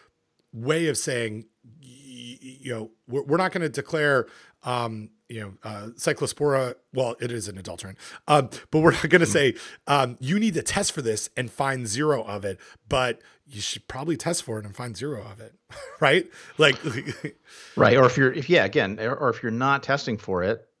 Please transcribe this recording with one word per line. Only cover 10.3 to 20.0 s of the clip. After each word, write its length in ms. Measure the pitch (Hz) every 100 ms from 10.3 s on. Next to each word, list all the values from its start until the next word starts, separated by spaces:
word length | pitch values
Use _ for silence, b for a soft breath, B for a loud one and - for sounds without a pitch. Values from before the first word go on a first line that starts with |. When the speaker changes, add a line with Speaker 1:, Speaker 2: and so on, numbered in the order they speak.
| 202
Speaker 1:
need 160 | 226
to 80 | 156
test 300 | - 202 202
for 100 | 165
this 280 | 113 107 - -
and 140 | 120
find 360 | - 135 131 117
zero 340 | 107 151 131
of 200 | 104 101
it," 140 | 101 92 B B _
but 320 | 135 127 113 b b _
you 140 | 110
should 280 | - - -
probably 280 | 131 156 156
test 260 | 170 170
for 160 | - 110
it 80 | 104
and 80 | 98
find 200 | 123 98
zero 260 | 143 120
of 180 | 107 101
it, 140 | 110 _ _ -
<laughs> 220 | - -
right? 280 | 147 170 - B B -
Like 180 | 151 131
<laughs> 520 | 151 120 - - - - B B B -
Speaker 2:
Right, 200 | 107 135
or 100 | 127
if 100 | 147
you're, 160 | 131
if, 160 | 143 131
yeah, 160 | 170
again, 360 | 98 147 98 107
or, 140 | 110 139
or 140 | 139
if 120 | 113
you're 80 | 120
not 300 | 113 135 139
testing 340 | - 139